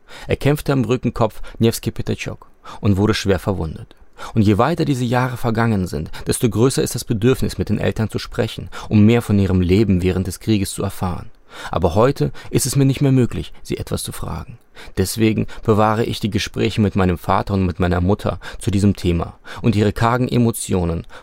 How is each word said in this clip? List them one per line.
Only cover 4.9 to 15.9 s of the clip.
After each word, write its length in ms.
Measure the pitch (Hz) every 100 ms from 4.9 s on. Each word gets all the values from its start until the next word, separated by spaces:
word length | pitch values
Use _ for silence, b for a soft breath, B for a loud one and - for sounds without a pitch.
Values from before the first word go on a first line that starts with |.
| 131
Jahre 320 | 123 123 127 123
vergangen 520 | 120 113 117 104 87
sind, 240 | 73 80 B -
desto 200 | - 120
größer 320 | 101 131 -
ist 140 | -
das 100 | -
Bedürfnis, 540 | - 117 117 131 104 -
mit 120 | 92
den 100 | 104
Eltern 280 | 98 98 107
zu 120 | 107
sprechen, 480 | - - 113 - 92 B B
um 160 | 107
mehr 160 | 104 117
von 160 | - 101
ihrem 240 | 95 92
Leben 400 | 87 95 110 92
während 280 | 90 92 92
des 100 | -
Krieges 320 | - 110 95
zu 140 | -
erfahren. 480 | 98 - 92 85 - - B B B
Aber 240 | 85 85 90
heute 340 | 123 143 147 B B
ist 140 | -
es 120 | 127 139
mir 80 |
nicht 160 | 135 135
mehr 100 | 139
möglich, 420 | 131 113 101 82 b
sie 120 | - -
etwas 280 | - -
zu 80 | -
fragen. 460 | - - - - 117 _ B B -
Deswegen 500 | 95 - 110 107 113 B
bewahre 400 | - 104 107